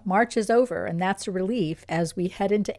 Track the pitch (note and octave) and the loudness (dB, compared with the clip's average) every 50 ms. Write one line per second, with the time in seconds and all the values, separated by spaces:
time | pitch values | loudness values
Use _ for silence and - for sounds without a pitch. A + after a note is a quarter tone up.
0 | - G3 F#3 G3+ A#3 A#3+ - A#3 G#3+ G3 A3+ A#3+ B3+ B3 E3 - F2+ G#2+ E3+ E3+ | -2 0 2 2 2 2 0 -2 0 4 4 4 4 2 0 -4 -4 -4 -2 -2
1 | F#3 F#3+ G3 - - A3 F#3 F#3 F#3 F#3+ A#3+ B3 F3 D3+ D#3+ - - - D#3+ E3 | 0 0 -2 -2 -4 -6 -4 -2 -2 -2 0 0 0 -2 -2 -6 -6 -4 -2 0
2 | E3+ D#3+ - - F3 F3+ - - G3 G3 G#3 G#3+ G3 - - | 0 -2 -2 -2 -4 -4 -2 -2 0 2 2 2 0 0 -2